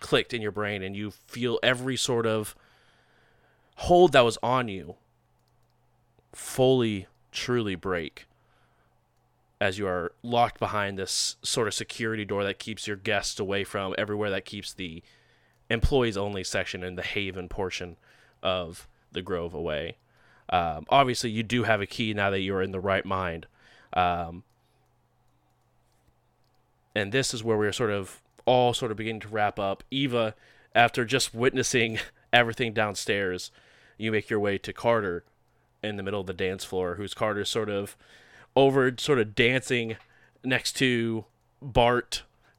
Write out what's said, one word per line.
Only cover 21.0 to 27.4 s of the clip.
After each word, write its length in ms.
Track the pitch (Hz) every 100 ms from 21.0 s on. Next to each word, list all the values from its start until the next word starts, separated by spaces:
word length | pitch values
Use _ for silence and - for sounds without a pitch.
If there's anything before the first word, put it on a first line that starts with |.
| 127 117 120
you 120 | 110
do 220 | 107 123
have 160 | 110 107
a 60 | 98
key 280 | - 110
now 160 | 104 101
that 100 | 98
you're 220 | 95 95
in 100 | 95
the 80 | 95
right 240 | 98 95
mind. 420 | 95 95 90 82 - _ _ - _
Um, 520 | 90 87 87 82 87 - _ _ _ _ _ _ _ _ _ _ _ _ _ _ _ _ _ _ _ _ _ _ _ _
and 180 | 107 98
this 220 | 131 131
is 100 | 120